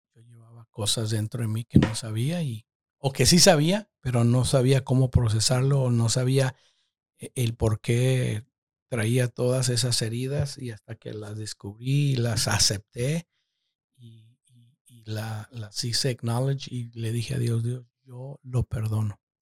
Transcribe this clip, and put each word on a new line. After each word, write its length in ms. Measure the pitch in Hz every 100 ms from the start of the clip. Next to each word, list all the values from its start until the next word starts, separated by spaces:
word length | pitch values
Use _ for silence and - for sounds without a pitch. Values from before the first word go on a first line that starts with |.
| _
yo 80 | 120
llevaba 440 | 117 117 113 117 -
cosas 400 | - 113 - 110
dentro 320 | 110 107 123
de 60 | 113
mí 160 | 110
que 140 | - -
no 140 | 120 110
sabía 460 | 113 110 131 175
y, 220 | 147 110 _ _ _ _
o 140 | 139
que 140 | 139 135
sí 120 | 175
sabía, 500 | 202 156 156 208 - _
pero 220 | 123 120
no 200 | 117 127
sabía 400 | 120 135 127 135
cómo 260 | - 131 127
procesarlo, 720 | - 117 110 - 127 135 139
o 80 | 127
no 180 | 117 117
sabía 460 | 127 127 135 127 - _ _ _ _ _ _
e-, 140 | -
el 200 | - 117 117
por 240 | 113 107
qué 640 | - 120 127 127 123 110 - _ _ _ -
traía 380 | 120 110 123 123
todas 400 | - 123 131 123
esas 320 | 117 123 -
heridas, 540 | 113 117 131 147 143 135
y 120 | 123
hasta 240 | 107 -
que 180 | 110 120
las 240 | 107 107 107
descubrí 760 | 107 - 101 110 127 143 143
y 40 | 131
las 300 | 117 107 110
acepté 800 | 107 - 101 - 120 131 165 - _ _ _ _ _ _ _
y, 420 | 117 113 113 127 _
y, 320 | 120 117 _ _
y 160 | 120 110
la, 420 | 107 110 107 110
las 320 | 120 104 -
hice 280 | 123 107 139
acknowledge 600 | 120 117 117 131 135 -
y 180 | 123 120
le 180 | 117 113
dije 240 | 117 113
a 40 | 127
Dios, 260 | 120 117
"Dios, 200 | 117 127 - _
yo 340 | 131 123 135 139
lo 180 | 127 123
perdono". 580 | - 127 110 107 107 - _ _